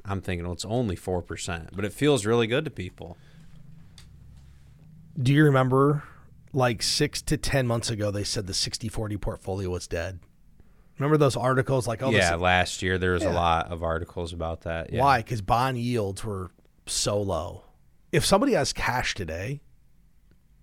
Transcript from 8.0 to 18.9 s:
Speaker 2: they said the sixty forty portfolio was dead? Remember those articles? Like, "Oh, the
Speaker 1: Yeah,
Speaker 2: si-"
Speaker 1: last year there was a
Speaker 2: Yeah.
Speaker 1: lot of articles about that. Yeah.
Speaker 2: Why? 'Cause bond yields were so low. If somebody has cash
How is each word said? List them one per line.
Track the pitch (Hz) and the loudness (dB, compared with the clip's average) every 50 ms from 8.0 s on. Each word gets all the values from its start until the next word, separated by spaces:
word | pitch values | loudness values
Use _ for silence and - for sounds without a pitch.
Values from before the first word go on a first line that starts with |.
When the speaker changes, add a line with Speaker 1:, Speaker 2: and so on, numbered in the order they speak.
| 104 104 | -2 -2
Speaker 2:
they | 98 104 | -2 -2
said | 101 - - 120 98 | -4 -4 -4 -6 -4
the | 87 95 | -4 -4
sixty | - - - - - 117 110 | -4 -4 -4 -6 -6 -8 -6
forty | - - 110 104 104 | -6 -6 -6 -4 -6
portfolio | 95 - 117 95 - - - 95 98 98 90 | -6 -6 -6 -6 -6 -6 -6 -6 -4 -4 -4
was | 90 87 - - | -4 -6 -6 -6
dead? | 87 85 82 90 92 87 - - _ _ - - - - - - - - - - _ - | -6 -6 -6 -6 -8 -12 -16 -20 _ _ -20 -20 -20 -20 -20 -20 -20 -20 -20 -14 _ -2
Remember | 135 147 156 | 0 4 4
those | 151 147 135 - | 6 6 4 4
articles? | - 120 127 131 131 127 - 135 131 - 123 | 2 0 2 2 2 2 2 2 0 0 -2
Like, | 113 - | -2 -2
"Oh, | 131 131 | 0 2
the | 113 101 | 4 4
Speaker 1:
Yeah, | 92 85 | 4 4
Speaker 2:
si-" | 85 | 4
Speaker 1:
last | 85 90 90 90 90 90 - - - | 4 4 4 6 6 4 2 -2 -2
year | 95 92 95 92 | -2 0 0 2
there | 90 90 90 | 2 2 2
was | 87 85 | 2 2
a | 92 | 2
Speaker 2:
Yeah. | 85 | 2
Speaker 1:
lot | 87 85 85 82 82 - - | 2 4 4 2 2 0 -2
of | 85 82 | -6 -4
articles | 85 82 80 82 82 - - 87 87 82 | -2 -2 -2 -2 -4 -8 -8 -8 -8 -8
about | 87 82 82 82 82 - | -8 -6 -6 -6 -6 -6
that. | - 85 82 82 82 - | -6 -6 -6 -6 -6 -4
Yeah. | - 117 | -2 2
Speaker 2:
Why? | 120 139 131 120 | 4 4 4 2
'Cause | 110 - 127 107 | 0 -2 -6 -6
bond | 95 95 123 117 127 131 131 123 | -2 0 0 2 2 0 -2 -2
yields | 117 120 123 113 104 98 95 - | -2 -2 0 0 -2 -2 -4 -6
were | - 113 101 95 92 85 _ _ _ _ _ _ - | -8 -8 -6 -8 -8 -10 _ _ _ _ _ _ -12
so | - - - - 123 104 104 | -8 -4 -4 -2 0 0 0
low. | 101 98 90 78 85 90 87 92 - - _ _ _ _ _ _ _ _ | 0 0 -2 -2 -4 -6 -10 -14 -18 -20 _ _ _ _ _ _ _ _
If | - 160 - | 0 0 2
somebody | - - 202 269 285 | 4 4 4 4 4
has | 220 160 135 - | 2 2 0 0
cash | - - - - | -2 -4 -2 -2